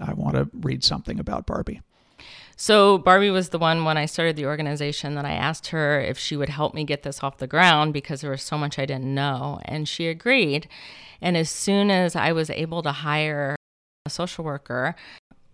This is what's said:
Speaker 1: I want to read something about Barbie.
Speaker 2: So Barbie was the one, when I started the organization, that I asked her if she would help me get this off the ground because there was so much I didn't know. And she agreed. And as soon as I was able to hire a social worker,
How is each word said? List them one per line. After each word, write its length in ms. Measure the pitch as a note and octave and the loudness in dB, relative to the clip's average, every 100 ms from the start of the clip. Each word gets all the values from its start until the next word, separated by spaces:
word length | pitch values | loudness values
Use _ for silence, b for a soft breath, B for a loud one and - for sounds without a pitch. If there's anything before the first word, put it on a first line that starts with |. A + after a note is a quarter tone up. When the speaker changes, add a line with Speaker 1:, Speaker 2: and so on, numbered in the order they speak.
Speaker 1:
I 140 | D3+ | -8
want 200 | - - | -4 -2
to 140 | C2+ G2+ | 0 -2
read 300 | - - B1+ | -4 -4 -2
something 380 | - - - - | 0 -2 -4 -6
about 260 | - - - | -4 -6 -4
Barbie. 360 | - - G#3 - B B B B B B B | -4 -6 -10 -16 B B B B B B B
Speaker 2:
So 420 | - G#3+ G3+ F#3+ | 4 8 8 8
Barbie 320 | F#3+ F#3+ G3+ | 8 6 6
was 200 | F#3 F3 | 2 0
the 80 | E3+ | 0
one, 260 | E3 E3 | 2 2
when 120 | D#3+ D#3 | 2 0
I 100 | D3+ | 0
started 280 | - E3 | 0 0
the 120 | D#3 C#3 | 0 -4
organization, 680 | D3+ D3+ D3 D3 D3 C#3+ | -2 -4 -2 -4 -4 -4
that 100 | C#3+ | -4
I 80 | C#3+ | -4
asked 360 | E2 C#3+ D#3+ - | -2 -2 -4 -6
her 320 | D#3+ D3 D3 | -2 2 2
if 180 | C3 - | 0 -4
she 180 | - D3 | -6 -4
would 120 | C#3 | -4
help 260 | C#3+ D3+ | -2 -2
me 100 | D#3 | -2
get 200 | D3 C#3+ | -4 -4
this 180 | C#3 C#3+ | -6 -8
off 160 | C#3 - | -8 -6
the 80 | B2+ | -2
ground 460 | D#3 F3+ D3+ D3+ | 4 6 6 4
because 300 | C#3+ - C#3 | -2 -6 -8
there 80 | D3 | -6
was 120 | C3 | -8
so 160 | - D3+ | -6 -4
much 200 | C#3+ C#3+ | -4 -4
I 80 | C#3 | -4
didn't 280 | C3+ C3+ | -4 -4
know. 460 | C#3 C#3+ C3 C#3 C#3+ | -2 -2 -2 -6 -8
And 240 | - D#3 D3+ | -8 -8 -6
she 200 | - E3 | -4 -4
agreed. 600 | E3 A#3+ C4 E3 C#3+ - B B B B B | -4 2 2 2 0 -4 B B B B B
And 160 | F3 E3+ | 0 0
as 120 | D#3+ | 0
soon 420 | - - G3+ G3+ | -2 2 4 4
as 260 | F#3+ F3+ E3+ | 4 2 2
I 160 | C3 | 0
was 180 | E3 D#3 | 0 -2
able 320 | - D#3+ E3+ | -4 -4 -4
to 100 | D#3+ | -4
hire 640 | C#3+ D3+ D3+ D#3 D3 C#3 D3 - _ _ _ | -4 -2 0 0 -2 -4 -4 -10 _ _ _
a 60 | D3 | -10
social 340 | - F3 - | -6 -6 -6
worker, 520 | D#3+ C#3 - B2+ C3 - B B _ - _ | -6 -8 -4 -2 -2 -2 B B _ -20 _